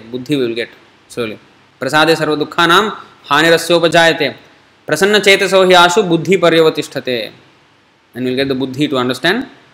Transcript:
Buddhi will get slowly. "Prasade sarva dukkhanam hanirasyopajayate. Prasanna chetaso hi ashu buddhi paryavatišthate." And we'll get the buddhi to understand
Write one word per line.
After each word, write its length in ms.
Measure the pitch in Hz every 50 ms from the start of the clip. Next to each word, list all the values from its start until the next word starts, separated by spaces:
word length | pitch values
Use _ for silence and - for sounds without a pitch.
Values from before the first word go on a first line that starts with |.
| 110 113
Buddhi 260 | 120 127 127 131 151 139
will 120 | 123 117 117 117
get 100 | 113 - - _ _ _ _ _ _ - -
slowly. 240 | 127 120 110 101 101 _ _ _ _ _ _ _ -
"Prasade 300 | - 135 143 151 156 160 165 156
sarva 140 | 156 151 151 147
dukkhanam 480 | 147 147 - - 170 165 170 190 214 208 196 - - - - _ - -
hanirasyopajayate. 960 | 143 147 160 165 165 160 165 - 175 170 165 165 160 170 165 165 156 156 151 127 113 - _ _ _ _ _ _ _ _ - -
Prasanna 320 | 151 147 190 202 214 208 - 196
chetaso 340 | 196 175 196 180 185 190 190 185
hi 80 | 180 175 175
ashu 180 | 175 - 226 208 175
buddhi 240 | 165 165 147 151 196 180 170
paryavatišthate." 680 | 165 165 165 160 160 151 151 147 - - 139 123 131 123 117 107 107 110 - _ _ _ _ _ _ _ _ _ _ _ _ _ _ -
And 100 | 117 127
we'll 160 | 127 127 127
get 60 | 139 139 135
the 40 | 127 135
buddhi 240 | 131 127 131 151 143
to 100 | 139 127 123
understand 440 | 127 131 - - 165 196 240 269 - - _ _ _